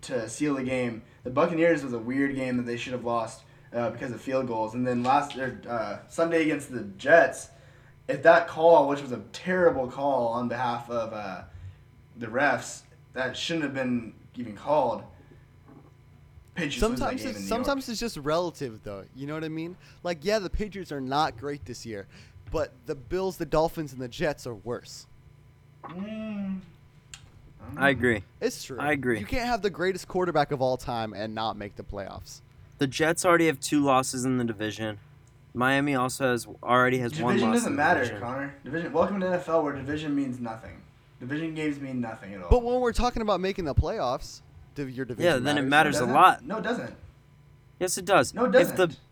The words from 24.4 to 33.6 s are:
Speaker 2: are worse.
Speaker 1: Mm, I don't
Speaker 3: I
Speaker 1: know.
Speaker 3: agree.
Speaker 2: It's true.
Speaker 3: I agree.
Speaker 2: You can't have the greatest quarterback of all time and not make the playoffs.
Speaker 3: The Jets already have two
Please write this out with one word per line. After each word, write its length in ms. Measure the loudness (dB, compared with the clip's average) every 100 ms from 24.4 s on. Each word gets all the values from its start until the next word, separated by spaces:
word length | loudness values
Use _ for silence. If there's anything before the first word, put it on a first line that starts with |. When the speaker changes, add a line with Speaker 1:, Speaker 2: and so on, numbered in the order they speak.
| -8
Speaker 2:
are 80 | -10
worse. 500 | -8 -8 -8 -18 -20 -20 -20 -20 -20 -20 -20 -20
Speaker 1:
Mm, 100 | -14
I 1700 | -10 -10 -8 -8 -6 -6 -6 -10 -20 -20 -20 -20 -20 -20 -20 -20 -20 -14
don't 100 | 0
Speaker 3:
I 20 |
Speaker 1:
know. 60 | 2
Speaker 3:
agree. 340 | 4 4 2 -2 -4
Speaker 2:
It's 240 | -4 -4
true. 140 | -12 -4
Speaker 3:
I 140 | 0
agree. 260 | 0 2 0
Speaker 2:
You 60 |
can't 220 | 0 -2 0
have 160 | 0
the 80 | -2
greatest 380 | -2 -2 -2 -4
quarterback 420 | -2 2 2 2
of 100 | 2
all 160 | 0 0
time 380 | -4 -4 -4
and 200 | -4 -6
not 220 | -4 -4 -4
make 200 | -8 -12
the 60 |
playoffs. 580 | -12 -10 -10 -12 -16 -20 -20 -20 -20 -4
Speaker 3:
The 100 | -4
Jets 380 | 0 0 2
already 220 | 4 6 4
have 120 |
two 240 | 2